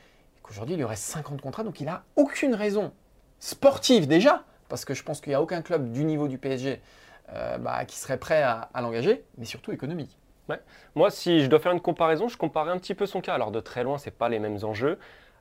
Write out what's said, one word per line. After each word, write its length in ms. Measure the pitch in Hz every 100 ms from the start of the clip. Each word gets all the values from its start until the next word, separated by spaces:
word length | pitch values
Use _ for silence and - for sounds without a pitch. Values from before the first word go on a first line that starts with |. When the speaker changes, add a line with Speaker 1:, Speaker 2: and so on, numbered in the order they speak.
| - _ _ _
Speaker 1:
Et 40 |
qu'aujourd'hui, 340 | - 104 117 160
il 20 |
lui 80 | 117
reste 180 | 107
cinquante 380 | - 156 143 143
contrats, 220 | 135 127
donc 180 | 220 151
il 40 | 147
n'a 180 | 180 - -
aucune 400 | 277 - 285 214
raison 380 | 208 202 180 - _ _ _ _
sportive 680 | - - 277 277 - 240 143
déjà, 360 | 160 262 - - _ _
parce 160 | 131 -
que 80 |
je 100 | 131
pense 160 | - 147
qu'il 120 | -
n'y 40 | 139
a 60 |
aucun 200 | 165 175
club 300 | 156 165 123
du 140 | 117 156
niveau 240 | 151 147
du 80 | 131
P 160 | 135
S 80 | 135
G, 200 | 135 120 - - - - -
euh, 240 | - 120 123
bah, 260 | 120 123
qui 140 | 131 -
serait 200 | - 131
prêt 240 | - 160
à, 280 | 135 113 120
à 80 | 127
l'engager, 440 | 120 113 151 262 - -
mais 80 | 113
surtout 280 | - -
économique. 440 | - 131 170 123 - _ _ -
Speaker 2:
Ouais. 120 | 139 - - - 147
Moi, 160 | 190
si 300 | 190 175 165
je 60 | 135
dois 120 | 151
faire 140 | 175
une 80 | 180
comparaison, 480 | - 160 160 160 233
je 80 | -
comparais 340 | 160 156 151
un 60 | 185
petit 180 | - 190
peu 100 | 202
son 140 | 190
cas. 140 | 170
Alors, 180 | 156 110
de 80 | 110
très 240 | - 123
loin, 140 | 123 143
c'est 140 | 113
pas 160 | - 120
les 120 | 113
mêmes 180 | 107 104
enjeux, 340 | 107 107 135 190 - - - _